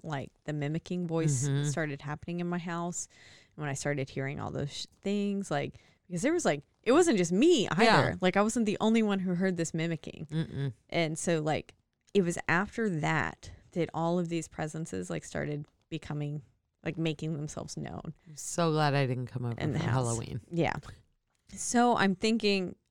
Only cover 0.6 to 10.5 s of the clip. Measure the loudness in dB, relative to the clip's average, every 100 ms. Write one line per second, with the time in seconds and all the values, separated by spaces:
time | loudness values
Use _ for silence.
0.6 | -2 -4 -4 -4 -2 2 2 2 2 2
1.6 | 0 -2 -4 -6 -8 -8 -6 -4 -2 -4
2.6 | -4 -4 -4 -6 -10 -14 -20 -20 _ -8
3.6 | -6 -4 -2 -2 -4 -6 -6 -6 -6 -4
4.6 | -6 -6 -14 _ -4 -2 0 -2 -2 -4
5.6 | -4 -8 _ _ -8 -2 0 2 2 0
6.6 | -4 _ 4 6 6 4 4 4 6 6
7.6 | 4 4 6 8 6 2 2 4 2 2
8.6 | 0 2 4 4 4 2 0 0 0 0
9.6 | -2 -2 -2 -4 -8 -12 -6 -4 -4